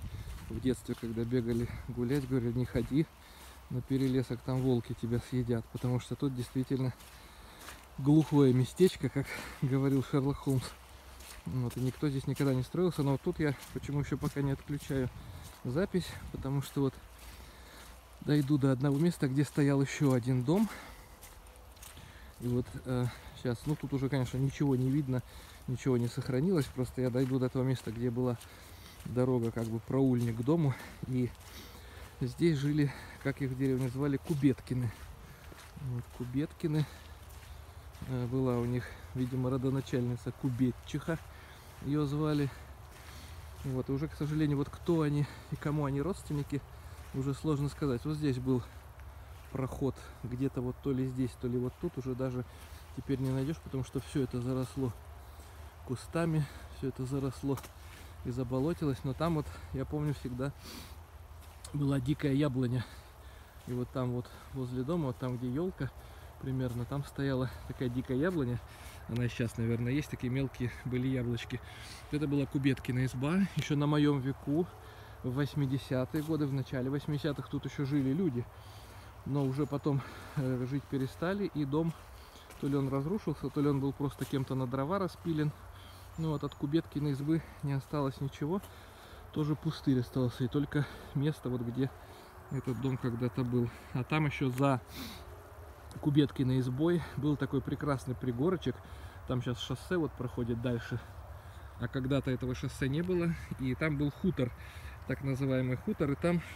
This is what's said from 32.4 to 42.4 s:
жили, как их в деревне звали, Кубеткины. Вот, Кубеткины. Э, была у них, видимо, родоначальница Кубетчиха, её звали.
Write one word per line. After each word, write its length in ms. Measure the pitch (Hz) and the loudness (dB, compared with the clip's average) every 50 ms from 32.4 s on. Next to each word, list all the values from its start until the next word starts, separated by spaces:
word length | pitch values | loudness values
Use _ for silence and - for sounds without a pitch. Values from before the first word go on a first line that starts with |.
| 160 170 156 135 | 4 4 4 4
жили, 340 | 143 147 147 151 143 139 - - - - - - - | 4 4 4 4 4 4 2 -4 -12 -14 -10 -6 -2
как 180 | 139 131 - | -2 -2 0
их 100 | 143 127 | -2 -2
в 80 | 131 127 | 0 2
деревне 300 | 139 135 131 127 131 123 | 2 2 4 4 2 0
звали, 280 | 117 131 143 147 139 | 0 0 2 2 2
Кубеткины. 760 | 135 - - 170 139 135 139 123 - - - - 127 123 110 - - - - - - - - - - - - - - - - - - 147 127 123 | 0 0 0 2 6 6 6 6 6 0 -2 0 0 0 0 -2 -4 -12 -14 -14 -14 -16 -16 -16 -16 -16 -16 -16 -16 -16 -14 -12 -8 -6 -4 -4
Вот, 120 | 123 - - - - | -4 -6 -6 -8 -8
Кубеткины. 640 | 127 123 123 139 156 - - - - 156 151 156 147 - - - - - - - - - - - - - - - - - - - - - - - - - | -6 -2 -2 -2 -2 -2 -4 -2 0 2 4 4 2 2 -2 -14 -16 -16 -16 -16 -16 -16 -16 -14 -14 -14 -14 -14 -14 -16 -16 -16 -16 -14 -14 -10 -6 -4
Э, 180 | 131 123 123 | -2 -2 0
была 320 | 117 123 135 131 127 120 120 | 0 2 2 2 4 4 2
у 60 | 120 | 2
них, 200 | 120 123 127 - - - - - - - | 2 0 -2 -2 -4 -10 -12 -12 -6 -4
видимо, 360 | 127 127 123 131 127 127 127 | -2 -2 0 0 0 2 2
родоначальница 800 | 135 135 123 135 127 135 127 - - 127 120 120 123 120 - 127 - | 2 2 2 2 2 0 0 0 0 0 0 0 0 -2 -4 -6 -4
Кубетчиха, 840 | - - 135 123 117 131 123 113 - - - - 143 - - 165 - - - - - - - - - - - - - - | -2 0 0 2 4 4 2 2 0 -6 -6 -6 -4 -2 0 -2 -2 -2 -8 -16 -16 -16 -18 -18 -18 -18 -18 -12 -6 -2
её 220 | 131 143 151 151 | 0 2 2 2
звали. 440 | 139 147 147 156 151 151 147 | 2 2 2 2 4 4 4